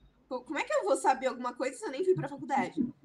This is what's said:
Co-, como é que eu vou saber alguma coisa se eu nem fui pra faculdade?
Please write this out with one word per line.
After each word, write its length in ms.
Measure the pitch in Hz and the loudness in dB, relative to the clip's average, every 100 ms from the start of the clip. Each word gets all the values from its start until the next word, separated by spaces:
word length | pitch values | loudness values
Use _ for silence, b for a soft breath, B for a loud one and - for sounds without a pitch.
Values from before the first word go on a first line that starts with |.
| _ _ - | _ _ -8
Co-, 140 | 254 | -8
como 160 | 254 302 | -4 -4
é 40 | |
que 120 | 480 | 0
eu 100 | 587 | 0
vou 120 | 403 269 | 2 4
saber 320 | - 262 262 | 4 4 2
alguma 260 | 240 247 | -2 -4
coisa 240 | - 262 277 | -4 -4 -4
se 80 | 427 | -6
eu 40 | |
nem 140 | 269 | 0
fui 100 | 370 | 2
pra 140 | 370 269 | 2 0
faculdade? 580 | 277 302 277 - - 247 - | -6 -2 0 0 0 -2 -4